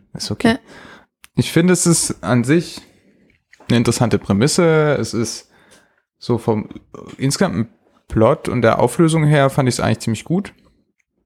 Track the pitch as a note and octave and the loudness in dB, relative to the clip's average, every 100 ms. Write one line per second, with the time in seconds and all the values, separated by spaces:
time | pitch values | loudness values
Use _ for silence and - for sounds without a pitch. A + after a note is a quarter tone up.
0 | _ - - G#2 A#3 A#3 - - - - | _ -12 -10 -2 0 -2 -6 -20 -20 -20
1 | _ _ _ - - - F3 F3+ F3 E3 | _ _ _ -4 0 2 2 2 2 0
2 | - - - A#2+ A#2+ E3 E3 - - _ | 0 -6 -2 0 2 0 -2 -10 -20 _
3 | _ _ _ _ _ _ - A#2 A#2+ - | _ _ _ _ _ _ -2 0 2 0
4 | A#2 G2+ - G2 C3+ - E3 D#3 D3+ C#3+ | 0 0 0 0 2 2 2 2 2 0
5 | A2+ G#2+ A2+ - - _ _ _ _ _ | -4 -4 -6 -8 -16 _ _ _ _ _
6 | _ _ - A#2 - G#2+ - - - - | _ _ -4 -2 -2 -2 -4 -14 -20 -20
7 | - - C3+ - C#3 G2+ A#2 _ _ _ | -20 -6 -4 0 -2 -2 -6 _ _ _
8 | - A2+ A2 - - B2 A#2 - B2 - | -6 2 2 2 -2 0 2 2 0 2
9 | D#3+ D#3+ D3+ D3+ C#3 - C3 - - A2+ | 2 2 2 4 2 2 0 0 -2 -2
10 | - A2 - F3 G3+ - _ _ _ _ | -4 -6 -4 -4 -4 -12 _ _ _ _
11 | _ _ | _ _